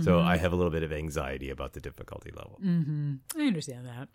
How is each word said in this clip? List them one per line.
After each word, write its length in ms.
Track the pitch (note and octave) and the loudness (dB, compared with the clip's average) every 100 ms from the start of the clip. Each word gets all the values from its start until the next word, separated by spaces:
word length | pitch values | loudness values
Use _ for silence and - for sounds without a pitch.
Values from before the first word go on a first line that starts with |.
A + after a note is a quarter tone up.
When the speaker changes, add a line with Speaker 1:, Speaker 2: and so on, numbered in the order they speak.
Speaker 1:
So 160 | D#3+ E2+ | 6 6
Speaker 2:
Mm-hmm. 100 | E2+ | 6
Speaker 1:
I 100 | E2+ | 4
have 160 | F2 | 4
a 20 | F2+ | 4
little 160 | F2 | 2
bit 120 | D#2+ | 2
of 80 | D#2+ | -2
anxiety 580 | D2+ D#2+ D2+ C2 C2+ C2+ | -2 -2 -4 -4 -6 -6
about 240 | C2+ C2+ | -6 -8
the 60 | - | -8
difficulty 520 | C#2 - - - - | -12 -14 -14 -14 -14
level. 280 | - - - | -16 -16 -6
Speaker 2:
Mm-hmm. 520 | F#3+ F3 D3 D3+ D3 C3+ - D#4+ | 0 2 2 -2 -2 -4 -8 0
I 60 | D4 | 0
understand 380 | E3 C#3 B2 B2+ | 0 -4 -10 -10
that. 220 | A#2+ C3+ | -12 -14